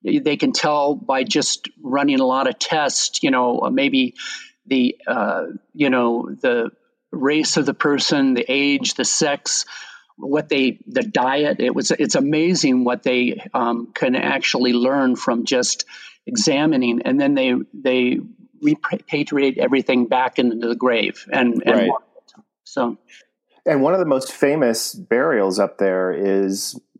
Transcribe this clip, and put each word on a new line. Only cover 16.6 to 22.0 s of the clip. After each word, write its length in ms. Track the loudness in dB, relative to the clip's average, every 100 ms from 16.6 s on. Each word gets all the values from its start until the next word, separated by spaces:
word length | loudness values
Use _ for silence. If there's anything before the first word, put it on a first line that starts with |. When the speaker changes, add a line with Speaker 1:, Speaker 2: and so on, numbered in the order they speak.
| 2 2 2 0
Speaker 1:
and 180 | 0 2
then 140 | 2
they, 200 | 2 2 0 -4
they 460 | -6 0 2 2 0 -4 -14 -20 _
repatriate 920 | 0 0 -2 -6 -4 -4 -2 0 0 0
everything 480 | 0 2 2 2 2
back 320 | 0 0 0
into 300 | 0 0 -4
the 80 | -2
grave 480 | 0 2 0 -4 -6
and, 220 | 0 0 0
and 120 | 2 2
Speaker 2:
Right. 120 | 2
Speaker 1:
mark 140 | -2